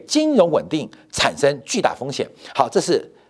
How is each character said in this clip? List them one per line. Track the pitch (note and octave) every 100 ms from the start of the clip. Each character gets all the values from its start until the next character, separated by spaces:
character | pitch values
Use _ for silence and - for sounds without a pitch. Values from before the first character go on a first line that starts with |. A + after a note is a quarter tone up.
| -
金 | D4+ D#4 C4
融 | E3+
稳 | C3 D#2+
定 | D#3 A2 - _
产 | - C3+ -
生 | C#3+ C#3+
巨 | - B3+
大 | -
风 | - C3+
险。 | C3 - - -
好， | - B2+
这 | F#3+
是 | - B2 - -